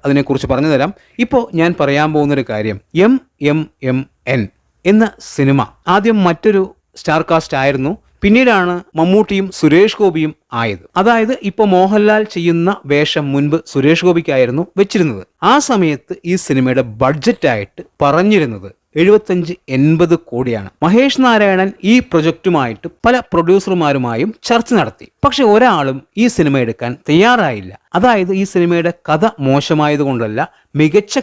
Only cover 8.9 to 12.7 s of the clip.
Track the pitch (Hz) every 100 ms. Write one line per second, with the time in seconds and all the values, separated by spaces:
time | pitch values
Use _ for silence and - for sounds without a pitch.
8.9 | 160 170 202 - 196 190 - 151 165 214
9.9 | - 196 160 156 - _ 117 113 95 -
10.9 | 180 208 233 220 262 202 - 208 180 190
11.9 | 214 208 214 214 180 170 170 175